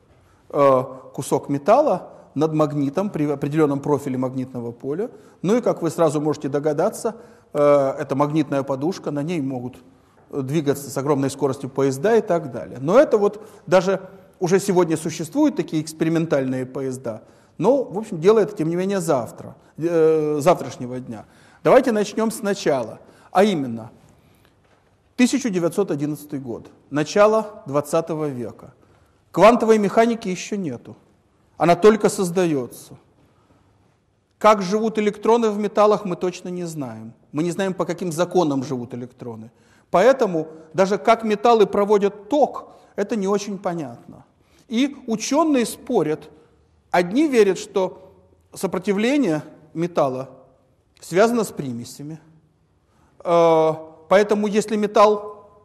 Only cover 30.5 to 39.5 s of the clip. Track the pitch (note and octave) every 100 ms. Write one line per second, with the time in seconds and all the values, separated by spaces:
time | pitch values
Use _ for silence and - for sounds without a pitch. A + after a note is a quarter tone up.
30.5 | G#3 E3 A#2 - G#2+ _ _ _ _ _
31.5 | - D#3 F3 G#3+ A3 G#3 - F3+ F3+ F3
32.5 | C#3+ A#2 - - C#3 _ _ _ _ _
33.5 | _ _ _ _ _ _ _ _ - G#3+
34.5 | G#3+ F3+ G#3+ A3 A3 G#3 G3+ G#3 A#3+ A3
35.5 | G#3 G3+ G#3+ G#3 G3+ F#3 E3+ F#3 F3 F3+
36.5 | F3+ E3+ D#3 B2+ A2 A2+ - _ C#3 F3
37.5 | E3 G3 F#3 F3 E3 F3+ D#3 F3 F3+ D#3
38.5 | C3+ B2+ C3 A#2 B2 B2 - B2 A2 A2